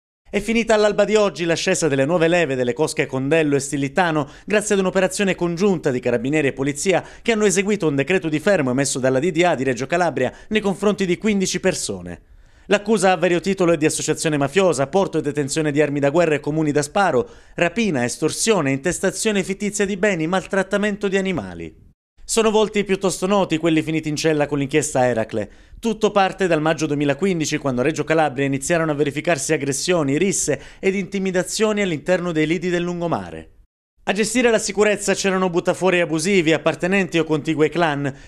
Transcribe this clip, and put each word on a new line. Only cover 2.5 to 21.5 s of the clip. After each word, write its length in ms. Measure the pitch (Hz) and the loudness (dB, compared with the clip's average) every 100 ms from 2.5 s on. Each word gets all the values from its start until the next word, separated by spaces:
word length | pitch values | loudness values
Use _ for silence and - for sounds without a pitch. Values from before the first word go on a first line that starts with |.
delle 180 | 131 123 | 0 0
cosche 340 | 120 151 - 135 | 0 0 0 -2
Condello 500 | 131 135 165 151 139 | -2 0 2 2 0
e 40 | |
Stillitano, 680 | 143 143 139 139 175 156 139 - - | 0 -4 -2 0 0 0 -2 -8 -2
grazie 300 | 208 208 202 | 0 2 2
ad 40 | |
un'operazione 540 | 185 190 185 - 196 | 2 2 0 0 -2
congiunta 560 | 175 175 170 202 175 151 | 0 -2 0 2 2 0
di 80 | 127 | 0
carabinieri 500 | 123 117 123 156 139 | 0 0 0 0 0
e 40 | |
polizia 520 | - 135 143 196 160 - - | 0 -4 -2 0 0 -2 -8
che 120 | - | -2
hanno 140 | 220 208 | 2 2
eseguito 420 | 180 196 208 160 | 2 0 0 0
un 80 | 139 | 0
decreto 320 | 135 185 160 | 0 0 0
di 100 | 147 | -2
fermo 320 | 208 190 131 | 2 2 2
emesso 300 | 123 139 139 | 0 -2 0
dalla 180 | 131 131 | 0 2
D 140 | 175 | 0
D 100 | 160 | 2
A 140 | 175 135 | 2 2
di 80 | |
Reggio 240 | 131 120 131 | -2 -2 -2
Calabria 440 | 175 175 131 123 - - | -2 0 0 -4 -4 -4
nei 100 | 214 | -2
confronti 440 | 202 170 208 202 | -2 -2 0 0
di 140 | 185 175 | 0 -2
quindici 400 | 220 196 185 180 | 0 0 -2 -2
persone. 640 | 185 170 - 95 87 85 - - - - - | -2 -2 -4 -8 -10 -14 -16 -20 -20 -14 -2
L'accusa 420 | 196 208 220 185 | 0 2 2 2
a 40 | 180 | 2
vario 240 | 175 170 | 2 2
titolo 320 | 196 190 170 | 0 0 2
è 60 | 165 | 2
di 80 | 151 | 2
associazione 500 | - - 151 160 147 | 0 -4 -2 -2 0
mafiosa, 520 | 139 185 190 131 135 | 0 2 2 2 0
porto 280 | 190 185 160 | 0 0 -2
e 60 | |
detenzione 500 | 147 143 143 160 151 | -2 -2 -2 -2 0
di 80 | 143 | 2
armi 200 | 147 143 | 0 2
da 100 | 139 | 0
guerra 240 | 143 165 | 2 2
e 60 | 143 | 0
comuni 300 | 147 156 156 | -2 -2 0
da 120 | 143 | 0
sparo, 440 | 143 208 185 131 - - - | 0 0 2 2 0 -6 -12
rapina, 500 | - 170 202 220 139 | -2 -2 0 0 0
estorsione, 640 | 120 - 151 - 226 202 139 | -2 -2 -4 -2 0 2 2
intestazione 720 | 135 175 165 190 - 220 202 | 0 -2 -2 -2 -2 -2 -2
fittizia 440 | 185 190 208 208 202 | -2 -4 -4 -2 -2
di 100 | 196 | 0
beni, 300 | 208 175 156 | 0 0 0
maltrattamento 840 | 185 - 190 190 202 208 202 202 | -2 -2 -2 0 0 -2 -2 -2
di 80 | 190 | -2
animali. 580 | 190 165 95 | -2 -4 -6